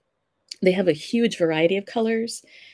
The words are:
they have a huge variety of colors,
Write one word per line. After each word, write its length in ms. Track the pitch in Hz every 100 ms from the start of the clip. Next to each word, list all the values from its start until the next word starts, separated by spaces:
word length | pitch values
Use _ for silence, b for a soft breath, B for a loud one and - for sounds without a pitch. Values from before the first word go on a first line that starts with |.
| _ _ _ _ _ -
they 100 | 185
have 160 | 185 185
a 60 |
huge 440 | 156 - 233 233 -
variety 400 | 165 156 170 190
of 80 | 202
colors, 580 | 233 226 226 226 - B B B